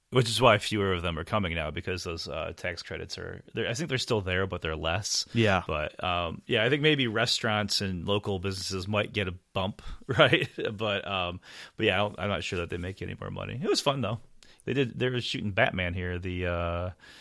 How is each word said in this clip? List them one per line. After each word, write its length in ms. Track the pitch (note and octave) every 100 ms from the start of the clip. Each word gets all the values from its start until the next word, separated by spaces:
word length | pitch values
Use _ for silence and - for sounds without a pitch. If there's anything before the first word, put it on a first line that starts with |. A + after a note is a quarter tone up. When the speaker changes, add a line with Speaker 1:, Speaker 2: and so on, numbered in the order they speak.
| _
Speaker 1:
which 180 | A#2 A#2+
is 100 | G#2+
why 200 | B2 G#2
fewer 340 | - G#2+ G2
of 80 | F2+
them 160 | F2 D#2+
are 60 |
coming 320 | E2+ A2 F#2 E2
now, 160 | D#2
because 320 | D#2+ F#2 F#2
those, 240 | F2 E2+ -
uh, 260 | D2+ E2 E2
tax 280 | F2+ E2+
credits 340 | - E2+ E2+ -
are, 240 | F2+ F#2 - A2
they're, 120 | G2
I 60 |
think 160 | A#2 D#3+
they're 80 | B2+
still 240 | - A2+
there, 240 | F#2 F#2 F#2+
but 160 | F2+
they're 140 | E2 D#2+
less. 500 | D#2+ F2 G#2+ - -
Speaker 2:
Yeah. 300 | A#2 A2 F#2+ F2
Speaker 1:
But, 360 | D#2 D2+ -
um, 400 | F2+ F2 E2+ - -
yeah, 180 | A#2
I 60 | A#2
think 140 | D3
maybe 240 | D3+ D3 B2
restaurants 760 | G#2+ A#2 - A#2+ G#2+ G#2 -
and 260 | G2 F#2 F2+
local 300 | G2+ G#2+ F#2+
businesses 500 | F#2+ F#2 F#2 F#2+ F2+
might 240 | G#2+ G#2+
get 160 | G#2 F#2
a 60 | F#2 _
bump, 280 | - F#2+ - - -
<laughs> 120 | -
right? 400 | C3+ C#3 E3 D3 - -
But, 360 | G#2 G#2+ G2+ -
um, 320 | G2 F2+ F#2 - - - -
but 100 | A2
yeah, 80 | F#2+
I 20 |
don't, 220 | G#2 -
I'm 100 | G2+
not 140 | F2
sure 160 | - F#2
that 100 | E2+
they 80 | F2+
make 240 | F2+ F#2+
any 140 | G2 F#2+
more 120 | G2
money. 280 | F#2+ F#2+ A#2
It 60 | G3+
was 140 | G4
fun 200 | - C#3
though. 180 | G#2 A#2 - - - - -
They 80 |
did. 260 | B2 C3 -
They 100 | B2+
were 100 | B2
shooting 300 | - - G#2
Batman 440 | F#2+ B2 F#2 F2+ F#2
here, 240 | F2+ F2+
the, 260 | F#2 F2+ F2+
uh, 440 | F2 E2+ E2+ F2+ - - -